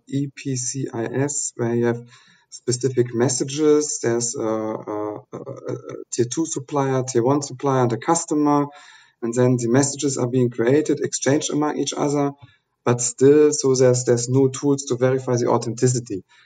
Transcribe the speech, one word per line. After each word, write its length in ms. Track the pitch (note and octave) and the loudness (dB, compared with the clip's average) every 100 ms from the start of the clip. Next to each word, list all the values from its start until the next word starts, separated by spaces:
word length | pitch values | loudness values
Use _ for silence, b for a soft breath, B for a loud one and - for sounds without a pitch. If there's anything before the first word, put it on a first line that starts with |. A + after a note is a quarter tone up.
| - | -8
E 220 | C3+ C#3+ | -6 -6
P 220 | - C#3 B2+ | -8 -8 -6
C 320 | B2 C#3 C3 | -6 -8 -8
I 120 | A2+ | -6
S, 480 | A2+ B2+ C#3+ - - - | -4 -2 -2 -4 -8 -4
where 180 | A#2 | -4
you 120 | A#2 A#2+ | 0 0
have 160 | A#2 - b b b b | -2 -8 b b b b
specific 640 | - - B2 C3+ B2 A#2+ | -14 -6 -4 -2 0 -2
messages. 840 | A#2 C3 - C#3+ C#3+ D3+ D3+ D3+ - | 0 0 0 -4 0 4 4 2 -4
There's 340 | A#2 A#2 A#2+ A#2 | -2 -2 -4 -4
a, 60 | |
a, 720 | A2 A2 A2 A2 - G#2+ G#2+ G#2+ - | -4 -2 -4 -6 -8 -6 -6 -8 -12
a, 40 | A2 | -14
a 580 | - - - B2 - - - | -14 -14 -10 -10 -10 -14 -10
tier 140 | - A#2+ | -4 -2
two 200 | C#3+ D#3+ | -2 -6
supplier, 560 | - C3 D3 C3+ C3 | -6 -6 -2 0 -2
tier 200 | B2 A#2+ | -2 0
one 180 | A#2+ C#3+ | 2 0
supplier, 400 | C#3+ B2+ C#3+ C3 | -2 -6 -2 0
and 100 | A#2+ | 0
a 40 | - | -2
customer. 680 | - E3 - D3+ D3 D3 C#3+ B B B B B | -2 -2 0 0 2 2 0 B B B B B
And 100 | A#2 | -4
then 220 | A#2 B2 B2 | 2 2 2
the 120 | A#2 | 2
messages 500 | B2+ C#3 - D3 B2+ | 2 2 0 -4 -2
are 100 | B2 | -2
being 220 | C3 B2 | 0 0
created, 500 | B2 A#2 C#3+ D#3 C#3+ | 0 2 2 2 -2
exchanged 500 | A#2+ - C3 D3 D3 | -2 -2 0 0 0
among 280 | D3 D3+ C#3 | -2 -2 -2
each 160 | C#3 - | -4 -2
other. 360 | C#3+ D3 C#3+ C#3+ b b _ _ | -2 0 -2 -4 b b _ _
But 160 | - A#2+ | -2 0
still, 520 | - - C3+ D3+ D3+ | -2 4 6 8 6
so 220 | D3 C3+ | 4 0
there's, 300 | B2+ C3 B2 | 4 4 4
there's 240 | - A#2+ B2 | 2 0 2
no 200 | C3 C3 | 2 2
tools 360 | B2+ C#3+ C#3 - | 2 0 0 -2
to 100 | A#2 | 0
verify 400 | B2+ C3 B2+ B2 | 0 0 0 0
the 120 | A#2+ | 2
authenticity. 760 | A#2 A#2 A2 B2+ B2+ A#2+ G2 - b | 0 -2 0 0 0 -4 -10 -10 b